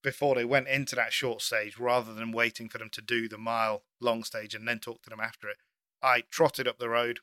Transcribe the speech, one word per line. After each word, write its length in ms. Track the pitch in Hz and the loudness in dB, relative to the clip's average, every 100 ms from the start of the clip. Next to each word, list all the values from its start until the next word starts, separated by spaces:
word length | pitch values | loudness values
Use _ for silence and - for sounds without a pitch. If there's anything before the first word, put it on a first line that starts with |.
before 320 | 139 - 147 | -2 2 2
they 100 | 127 | 4
went 240 | 120 135 131 | 4 2 4
into 260 | 135 135 120 | -2 0 -2
that 160 | 113 | 0
short 300 | - 127 110 | 0 -2 -2
stage 360 | - 110 104 104 | -2 -2 -2 -2
rather 340 | 120 123 113 | 2 2 2
than 160 | 110 113 | -8 -4
waiting 360 | 113 117 - 113 | 0 0 0 -12
for 100 | 113 | -12
them 120 | 110 | -10
to 100 | - | -12
do 260 | 110 120 113 | -2 0 0
the 100 | 107 | -6
mile 440 | 110 117 110 104 _ _ | -2 0 2 0 _ _
long 220 | 120 113 | 0 0
stage 320 | 113 113 107 | -2 -8 -8
and 120 | 107 113 | -8 -4
then 100 | 117 | -4
talk 240 | - 113 | -6 -14
to 80 | - | -16
them 80 | 107 | -6
after 280 | 110 - 104 | -6 -6 -12
it. 80 | 101 _ _ _ _ | -12 _ _ _ _
I 200 | 131 120 - | 4 4 2
trotted 380 | - 156 - 123 | 4 4 4 -2
up 100 | 117 | -2
the 120 | 120 | 0
road 300 | 117 120 120 | 2 2 -2